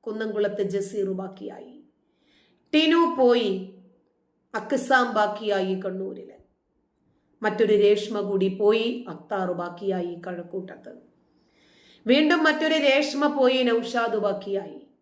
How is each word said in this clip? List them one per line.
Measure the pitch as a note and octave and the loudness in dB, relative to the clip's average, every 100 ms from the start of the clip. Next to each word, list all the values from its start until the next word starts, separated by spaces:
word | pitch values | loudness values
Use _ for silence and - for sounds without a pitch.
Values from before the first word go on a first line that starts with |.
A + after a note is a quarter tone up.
കുന്നംകുളത്ത് | - A3 A3 G#3 G#3 - | -8 -6 -6 -2 -2 -2
ജസീർ | F#3 G3 - G#3 F#3+ | -4 -4 -6 -4 -4
ബാക്കിയായി. | F#3 F#3+ F#3+ G3+ - - - _ _ _ _ _ _ _ _ _ | -6 -8 -12 -16 -16 -20 -20 _ _ _ _ _ _ _ _ _
ടിനു | D4+ D#4+ E4+ E4 B3+ | 2 4 4 2 4
പോയി. | B3 A#3+ G#3 F#3 - - _ _ _ _ _ _ _ A3 | 4 4 2 -4 -8 -18 _ _ _ _ _ _ _ -10
അക്സാം | A3 C#4+ - C4 B3 | -4 -4 2 2 2
ബാക്കിയായി | G#3+ G#3 G#3 G#3+ G3 F#3+ F#3 F#3+ | 0 0 -2 -2 -2 -2 -4 -6
കണ്ണൂരില്. | F#3+ F#3+ F#3+ - - _ _ _ _ _ _ _ _ _ _ | -8 -10 -12 -16 -20 _ _ _ _ _ _ _ _ _ _
മറ്റൊരു | G#3+ G#3 G#3+ | -4 0 4
രേഷ്മ | G#3 G3+ G#3 - G#3 | 6 6 4 0 -6
കൂടി | G3 F#3+ F#3+ | -2 0 0
പോയി. | F#3+ G#3 A3+ A#3 B3 - | 2 2 4 0 -4 -10
അക്താർ | D#3+ - G3 F3+ | -16 -8 -4 -4
ബാക്കിയായി | F3 F3 E3+ G3 F3+ F3 E3+ F3+ | -4 -8 -6 -4 -4 -6 -8 -10
കഴക്കൂട്ടത്ത്. | F3 F3 F#3+ F#3 - - - _ _ _ _ _ _ _ _ _ _ G#3+ | -12 -10 -12 -12 -18 -20 -20 _ _ _ _ _ _ _ _ _ _ 2
വീണ്ടും | C4+ D4+ E4+ | 4 6 4
മറ്റൊരു | D#4 D4+ D#4+ | 4 2 0
രേഷ്മ | D#4 C#4 C4+ C#4 C#4 C#4+ | 2 4 2 0 0 0
പോയി. | C4 B3+ C4 | 4 2 4
നൗഷാദ് | B3 A#3 A#3+ A#3+ A#3 G#3 | 2 0 0 -2 -2 0
ബാക്കിയായി. | G3+ F#3 - G3 - - - _ | -2 -4 -6 -6 -8 -16 -20 _